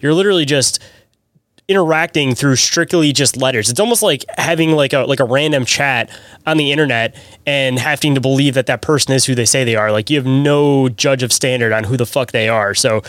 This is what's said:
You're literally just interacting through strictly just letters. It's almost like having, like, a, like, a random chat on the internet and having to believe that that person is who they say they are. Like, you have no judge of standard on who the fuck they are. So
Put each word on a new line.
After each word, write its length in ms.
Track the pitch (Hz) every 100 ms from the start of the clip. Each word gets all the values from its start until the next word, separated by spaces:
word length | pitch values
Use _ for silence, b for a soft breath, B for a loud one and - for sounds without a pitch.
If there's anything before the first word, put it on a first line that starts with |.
You're 120 | 143
literally 320 | 160 196 185
just 340 | 143 143 - - B B B _ _ _ _ _ -
interacting 640 | 196 165 156 170 156 135
through 200 | 123 143
strictly 580 | 127 - - 165 175 151
just 240 | 135 135 127
letters. 320 | 131 127 107
It's 120 | 120
almost 200 | 220 233
like 240 | 214 143 - -
having, 320 | - 165 160
like, 200 | 156 139
a, 80 | 143
like, 180 | 123 139
a 60 |
random 400 | 120 131 151 147
chat 440 | 123 - 139 123 110 B B B -
on 120 | 160
the 120 | 139
internet 460 | 143 147 117 117 B B B
and 320 | - 143 135 127
having 380 | 135 143 156
to 60 | 135
believe 340 | 131 135 143
that 120 | 131 123
that 160 | 123
person 320 | - 151 -
is 100 | 135
who 100 | 127
they 100 | 123
say 200 | 113 139
they 100 | 123
are. 160 | 110 107
Like, 180 | 107 107
you 80 | 147
have 100 | 131
no 640 | 135 143 147 147 139 131
judge 360 | 110 143 135
of 80 | 123
standard 400 | - 139 127 117
on 100 | 110
who 120 | 107 127
the 100 | 120
fuck 240 | 143 123
they 180 | 123 110
are. 240 | 113 101
So 300 | 101 - 110